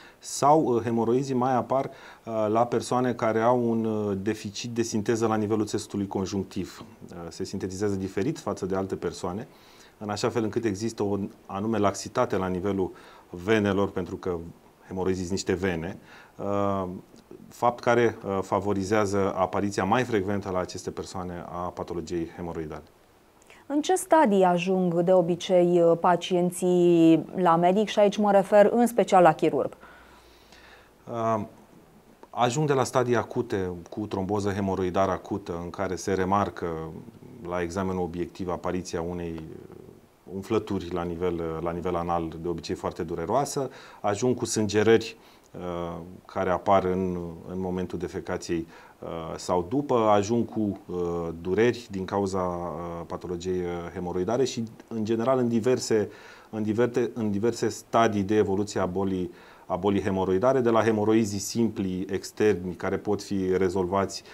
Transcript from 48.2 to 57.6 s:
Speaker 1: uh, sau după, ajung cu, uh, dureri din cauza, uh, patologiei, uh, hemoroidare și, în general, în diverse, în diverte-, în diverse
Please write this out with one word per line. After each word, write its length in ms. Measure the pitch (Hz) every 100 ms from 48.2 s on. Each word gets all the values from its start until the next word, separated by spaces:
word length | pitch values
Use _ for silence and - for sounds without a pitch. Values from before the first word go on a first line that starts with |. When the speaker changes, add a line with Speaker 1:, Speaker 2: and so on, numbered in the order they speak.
| 80 90 - 85 80 - - -
Speaker 1:
uh, 100 | 85 85 80 82
sau 300 | - 90 87
după, 260 | 131 143 123
ajung 540 | 110 104 101 120 104
cu, 300 | - 104 95 -
uh, 100 | 90 87 85 82 82
dureri 460 | 87 95 120 113 -
din 140 | 95 92
cauza, 340 | 101 98 95
uh, 640 | 90 87 87 78 85 85 80
patologiei, 520 | 90 87 90 92 90
uh, 320 | 87 87 85
hemoroidare 500 | 92 87 92 92 123
și, 200 | 127 117 113 - -
în 160 | 113
general, 340 | 107 113 120 131
în 100 | 120
diverse, 640 | 117 123 127 - 110 98 - - - -
în 140 | 110
diverte-, 480 | 107 104 120 123 120
în 180 | 123 107
diverse 380 | 101 117 117